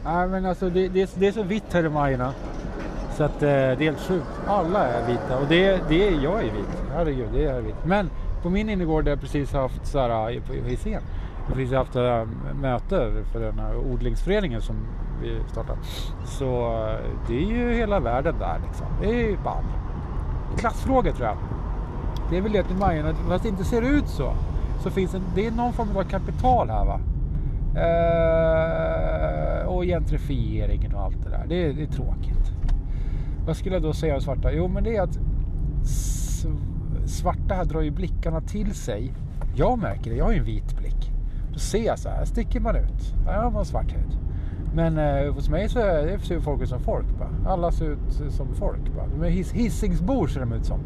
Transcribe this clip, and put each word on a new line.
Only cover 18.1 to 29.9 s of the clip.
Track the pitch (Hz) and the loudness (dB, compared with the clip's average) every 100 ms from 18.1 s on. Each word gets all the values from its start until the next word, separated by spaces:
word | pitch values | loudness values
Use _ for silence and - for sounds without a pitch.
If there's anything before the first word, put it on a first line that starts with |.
| 120 139 151 | 2 2 0
där, | - 82 - | -2 -2 -4
liksom. | - - - | -4 -4 0
Det | 185 | 0
är | 240 226 | 2 2
ju | 185 | 0
ball. | - - 135 - - - - - - - - - | -2 -2 -2 -2 -4 -6 -4 -4 -2 -4 -2 -2
Klassfråga, | 226 - - 262 180 | -2 -2 2 4 4
tror | 135 120 | 0 -2
jag. | 101 - - - - - - - - - | -2 -4 -4 -4 -4 -4 -4 -4 -4 0
Det | 170 | 0
är | |
väl | 208 | 2
det | 208 | 2
till | 175 185 | 2 2
Majerna, | 196 165 151 156 - | 2 2 0 0 0
fast | 180 | 0
det | 220 | 0
inte | 190 | -2
ser | 196 240 | 0 2
ut | 240 285 - | 4 4 2
så. | - 127 - - - - - | 0 0 0 0 0 0 -2
Så | 190 | -2
finns | 190 180 | 0 0
en, | 190 185 175 | 0 -2 0
det | 220 | 0
är | |
någon | 226 240 | 0 0
form | 240 220 196 | 0 0 0
av | |
kapital | 190 190 - - 254 247 151 | 0 -2 -2 0 4 4 4
här, | 110 104 | 2 2
va? | - - - - - - - - - | 2 0 -2 0 0 -2 0 0 2
Eh, | 170 170 170 170 165 165 165 160 160 160 160 160 156 160 156 156 156 160 170 | 4 4 4 4 4 4 4 4 2 0 0 0 0 2 0 0 0 0 0
och | 180 | 0
gentrifieringen | 175 | 2